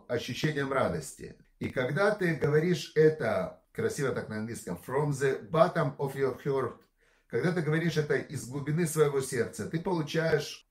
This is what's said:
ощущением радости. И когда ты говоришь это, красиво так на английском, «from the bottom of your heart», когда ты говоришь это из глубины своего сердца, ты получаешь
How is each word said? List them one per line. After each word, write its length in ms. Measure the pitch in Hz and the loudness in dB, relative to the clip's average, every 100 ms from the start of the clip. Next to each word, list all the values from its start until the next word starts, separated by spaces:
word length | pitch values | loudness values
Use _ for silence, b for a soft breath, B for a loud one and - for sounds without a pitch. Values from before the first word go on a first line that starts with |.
| - | -4
ощущением 640 | 147 - 123 156 143 135 | -4 -4 -2 -2 0 0
радости. 640 | 131 104 85 - - - - _ - | 0 0 -2 -8 -12 -16 -18 _ -8
И 100 | 120 | -6
когда 460 | 135 127 156 208 | -2 0 2 2
ты 220 | 208 175 160 | 2 0 0
говоришь 560 | 147 151 175 170 - | 4 4 4 0 0
это, 680 | 151 156 - 117 95 87 - _ | 6 6 6 -2 -2 -4 -10 _
красиво 420 | - 110 - 131 | -4 -2 -2 -2
так 180 | 107 107 | -2 -4
на 80 | 107 | -6
английском, 400 | 113 107 - 87 - | -8 -8 -10 -10 -4
«from 240 | 135 147 | -2 0
the 360 | 131 135 127 104 | 0 0 -2 0
bottom 440 | 151 131 170 143 - | 4 4 4 0 -2
of 160 | 143 | -4
your 280 | 139 131 - | -2 -2 -2
heart», 340 | 151 135 117 - _ _ b b b | -2 -2 -2 -8 _ _ b b b
когда 260 | - 175 | 0 2
ты 80 | 175 | 2
говоришь 380 | 151 160 170 151 | 2 2 2 0
это 160 | 143 | 0
из 340 | 135 - 123 113 | 0 -2 -8 -8
глубины 380 | 143 139 156 170 | -6 -2 0 2
своего 340 | 156 147 139 | 4 4 2
сердца, 460 | 135 120 104 - 92 | 0 -2 -2 -4 -6
ты 120 | 160 | -4
получаешь 880 | 196 170 147 160 160 151 - - _ | -2 -2 0 0 2 2 0 -12 _